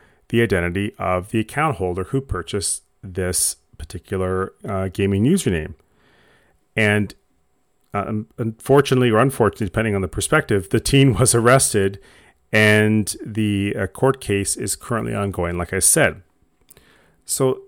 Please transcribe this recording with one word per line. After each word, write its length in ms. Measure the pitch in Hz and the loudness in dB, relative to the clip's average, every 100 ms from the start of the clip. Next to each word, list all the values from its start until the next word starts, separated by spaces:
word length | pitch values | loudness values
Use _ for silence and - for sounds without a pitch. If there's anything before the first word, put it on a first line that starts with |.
| _ _ - | _ _ -4
the 120 | 117 | 0
identity 520 | 113 95 87 92 101 - | 2 0 -2 -4 -6 -6
of 340 | 92 92 95 | -4 -4 -2
the 80 | 110 | -4
account 380 | 107 143 156 117 | -4 -4 -4 -2
holder 280 | 92 90 90 | -4 -4 -4
who 160 | 135 | -6
purchased 640 | 139 92 - 104 - - _ _ | -4 -8 -6 -6 -6 -8 _ _
this 540 | 98 92 90 90 - - _ - | -12 -6 -4 -2 -4 -6 _ -18
particular, 760 | - 95 - 95 92 92 95 _ 110 | -14 -14 -8 -4 -2 -4 -6 _ -8
uh, 200 | 95 95 | -6 -6
gaming 380 | 95 98 98 123 | -2 0 2 2
username. 500 | 190 113 85 78 - _ _ _ _ _ _ _ _ _ - | 2 0 -2 -4 -14 _ _ _ _ _ _ _ _ _ 0
And, 380 | 107 104 101 - _ _ _ _ _ _ _ | 2 2 -2 -8 _ _ _ _ _ _ _
uh, 120 | 101 - | -6 -4
un-, 180 | 107 110 - | -6 -8 -8
unfortunately 760 | 113 113 - 139 139 127 123 | -8 -6 4 4 6 2 4
or 80 | 107 | 4
unfortunately, 480 | 135 - 104 - 101 | 4 4 0 2 -4
depending 280 | - 113 98 | -2 0 -2
on 60 | |
the 60 | 90 | -2
perspective, 640 | - - 151 - 101 - | -4 0 0 2 -2 0
the 100 | 117 | -2
teen 340 | - 139 139 | 2 4 4
was 220 | 101 131 117 | 4 2 4
arrested 640 | 113 131 - 104 98 101 - - _ _ - | 4 4 4 0 0 -4 -20 -20 _ _ -2
and 640 | 107 107 107 107 107 101 - | 2 4 6 4 2 0 -6
the, 520 | 127 107 104 101 101 - | -8 -4 -2 0 -2 -4
uh, 100 | 95 | -6
court 340 | - 131 131 | 0 0 0
case 340 | - 101 98 - | -2 -2 -2 -6
is 200 | 107 - | -6 -8
currently 380 | - 117 113 | -6 -6 -4
ongoing, 440 | 107 101 92 87 87 | -4 -4 -4 -4 -4
like 160 | 85 | -4
I 60 | 95 | -2
said. 420 | - 160 107 - _ _ _ _ _ - _ _ _ _ - | 0 2 0 -2 _ _ _ _ _ -20 _ _ _ _ -10
So 360 | - 131 127 | -2 -2 -2